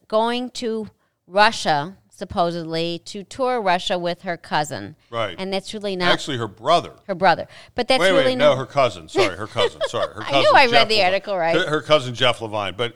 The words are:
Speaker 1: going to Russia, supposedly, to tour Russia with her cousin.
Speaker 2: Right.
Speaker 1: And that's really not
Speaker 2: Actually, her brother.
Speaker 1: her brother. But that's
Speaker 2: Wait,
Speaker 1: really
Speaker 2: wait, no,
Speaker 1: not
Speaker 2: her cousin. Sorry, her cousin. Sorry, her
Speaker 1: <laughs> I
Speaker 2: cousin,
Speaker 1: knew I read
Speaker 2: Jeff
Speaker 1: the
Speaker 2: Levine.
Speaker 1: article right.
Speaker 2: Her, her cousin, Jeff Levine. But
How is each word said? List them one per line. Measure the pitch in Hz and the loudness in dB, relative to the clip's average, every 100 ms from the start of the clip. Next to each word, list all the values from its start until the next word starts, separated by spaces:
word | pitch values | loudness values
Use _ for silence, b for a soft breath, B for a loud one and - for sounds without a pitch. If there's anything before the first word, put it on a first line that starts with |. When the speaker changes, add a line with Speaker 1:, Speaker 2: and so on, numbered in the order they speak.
| _ | _
Speaker 1:
going | 220 226 240 247 | 0 0 -2 -6
to | - 233 220 202 _ _ _ _ | -8 -6 -6 -8 _ _ _ _
Russia, | 185 214 226 196 147 160 196 _ | 2 4 2 0 0 -2 -10 _
supposedly, | - 190 202 170 170 160 165 170 170 - | -16 -8 -2 -2 -2 -6 -4 -4 -6 -10
to | 208 | -14
tour | 185 - 254 247 | -12 -6 -2 -2
Russia | 196 180 - 180 | 0 0 0 -4
with | 170 170 | -4 -6
her | 190 170 | -8 -10
cousin. | - 170 147 110 101 156 _ | -4 -4 -4 -6 -12 -16 _
Speaker 2:
Right. | 117 104 87 | -6 -4 -6
Speaker 1:
And | 190 | -6
that's | 196 - | -6 -6
really | 214 202 185 | -8 -6 -2
not | 175 | 0
Speaker 2:
Actually, | 175 - 127 | 0 -2 -6
her | 113 | -6
brother. | 92 123 170 95 - - | -4 2 2 0 -10 -10
Speaker 1:
her | |
brother. | 180 185 156 - B B | 0 2 2 -2 B B
But | - 233 | -4 0
that's | 254 | 2
Speaker 2:
Wait, | 190 | 4
Speaker 1:
really | 180 175 | 4 2
Speaker 2:
wait, | 160 | 4
no, | 147 | 4
Speaker 1:
not | 131 | 4
Speaker 2:
her | 131 | 0
cousin. | 139 127 87 80 | 0 0 0 -6
Sorry, | 381 370 87 | -2 -2 -2
her | - | -6
cousin. | - - - 587 | -2 -2 -2 -4
Sorry, | - - | -4 -4
her | - | -6
Speaker 1:
<laughs> | - | -2
I | |
Speaker 2:
cousin, | 269 | 2
Speaker 1:
knew | 302 | 6
I | 294 247 | 6 6
read | |
Speaker 2:
Jeff | 233 220 | 4 4
Speaker 1:
the | 214 | 2
Speaker 2:
Levine. | 185 | 2
Speaker 1:
article | 196 208 190 | 0 -2 -2
right. | 165 165 | 0 0
Speaker 2:
Her, | 175 | 0
her | 151 | -2
cousin, | 120 151 127 | 2 2 2
Jeff | 117 127 117 | 0 0 0
Levine. | 113 107 98 101 | -4 -6 -4 -4
But | 117 | -6